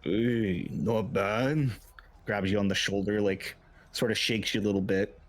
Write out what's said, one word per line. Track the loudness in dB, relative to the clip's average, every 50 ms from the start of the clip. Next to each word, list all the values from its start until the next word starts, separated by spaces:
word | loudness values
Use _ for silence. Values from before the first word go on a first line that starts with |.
| -2
Hey, | -2 -2 0 2 0 0 0 0 0 0 -2 -4 -6
not | -6 -4 -2 0 0 0 -2 -2 -2
bad. | -2 0 0 0 0 0 0 2 2 0 0 -2 -4 -12 -20 -20 -20 -20 -20 -20 -20 -6
Grabs | -4 -2 -2 0 2
you | 2 2
on | 2
the | 2 2
shoulder, | 0 0 0 0 0 0 0 0 2
like, | 2 2 0 0 -4 -12 -14 -14 -20 -20 -20 -20 -20 -12 -4
sort | -2 0 0
of | 2
shakes | 0 0 0 0 0 -2 -2 -2
you | 0
a | 0
little | 2 2 2
bit. | 2 2 2 2 0 0 -4 -12 -20